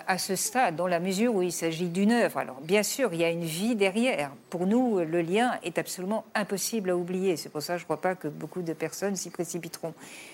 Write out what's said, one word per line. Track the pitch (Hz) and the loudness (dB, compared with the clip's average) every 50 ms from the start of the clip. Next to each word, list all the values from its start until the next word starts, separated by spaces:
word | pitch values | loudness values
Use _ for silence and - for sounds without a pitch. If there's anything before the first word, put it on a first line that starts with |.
| - | 0
à | - 185 180 | 0 0 0
ce | - - 190 | 0 -2 0
stade, | 175 - - - 247 254 190 160 | 0 0 0 2 4 4 4 2
dans | 151 175 185 | 2 2 2
la | 175 165 | 2 2
mesure | 175 190 190 185 226 247 226 | 2 0 2 2 2 4 4
où | 190 180 | 2 2
il | 180 170 | 0 0
s'agit | - 170 165 165 160 180 175 | 0 -2 -2 0 0 -2 0
d'une | 165 190 202 214 | 2 2 4 4
œuvre. | 233 240 208 160 - 139 | 6 6 4 2 2 -2
Alors, | 131 - 131 131 | -4 -4 -8 -10
bien | 143 156 190 214 202 | -2 2 2 2 4
sûr, | - - - 269 208 170 | 2 0 0 0 0 2
il | 165 | 2
y | 165 | 2
a | 170 | 2
une | 170 170 170 | 2 0 -2
vie | 165 156 170 202 233 254 | -4 -2 0 0 0 2
derrière. | 208 196 190 180 226 233 262 220 156 147 139 - - - - | 2 2 2 4 2 2 2 2 0 -2 -4 -6 -12 -12 -8
Pour | - 165 180 | -4 0 2
nous, | 190 214 247 262 240 214 185 | 4 4 4 4 4 4 2
le | 170 156 165 175 170 | 2 2 2 2 2
lien | 160 185 220 240 247 196 - - | 2 2 2 2 2 0 -2 -6
est | 175 170 170 | -4 -2 -2
absolument | 160 - - 190 180 190 214 214 - - - | -4 -4 -6 -6 -4 -2 -2 -4 -4 -2 -2
impossible | 214 202 - 202 180 - - 233 226 190 185 | -2 -2 0 -2 -4 -2 -2 -2 0 0 2
à | 180 | 0
oublier. | 180 180 175 185 185 190 196 170 | 0 0 -2 -2 0 2 2 0
C'est | 147 - - | 0 -4 -6
pour | - 151 147 | -8 -6 -4
ça | - 175 | -4 -4
que | 175 | -4
je | 165 | -4
ne | |
crois | - 156 151 | -4 -4 0
pas | - 180 185 | 0 -2 -2
que | 180 - | -2 -4
beaucoup | 151 147 160 160 147 - 180 180 | -8 -6 -6 -8 -8 -6 -6 -4
de | 165 160 | -4 -4
personnes | 160 160 156 - - 185 202 202 | -4 -4 -6 -4 -4 -2 -2 -2
s'y | 180 - 175 | -4 -6 -6
précipiteront. | - - 175 165 - 175 165 165 - - - - - - - - - - - - | -6 -6 -6 -4 -6 -6 -8 -8 -10 -8 -8 -8 -8 -10 -16 -18 -16 -16 -18 -18